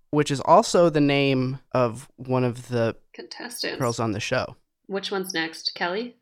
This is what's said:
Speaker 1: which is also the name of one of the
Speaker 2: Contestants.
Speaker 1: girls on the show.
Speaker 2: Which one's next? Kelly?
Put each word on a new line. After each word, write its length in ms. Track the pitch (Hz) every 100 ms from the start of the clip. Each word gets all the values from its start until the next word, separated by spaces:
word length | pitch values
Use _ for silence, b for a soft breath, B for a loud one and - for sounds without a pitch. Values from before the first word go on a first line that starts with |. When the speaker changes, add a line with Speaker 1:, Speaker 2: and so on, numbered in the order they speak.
| -
Speaker 1:
which 200 | 147 147
is 100 | 139
also 480 | - 190 233 190 170
the 100 | 151
name 560 | 143 143 139 131 131 135 _
of 360 | 127 120 117 - -
one 280 | 127 127
of 240 | 123 120 123
the 280 | 120 113 - _
Speaker 2:
Contestants. 640 | - - - 247 - - -
Speaker 1:
girls 220 | 120 117
on 120 | 113
the 80 | 98
show. 360 | - 123 - - _ _ -
Speaker 2:
Which 240 | 196 190
one's 220 | 196 185
next? 400 | 165 160 - -
Kelly? 420 | - 175 196 240 -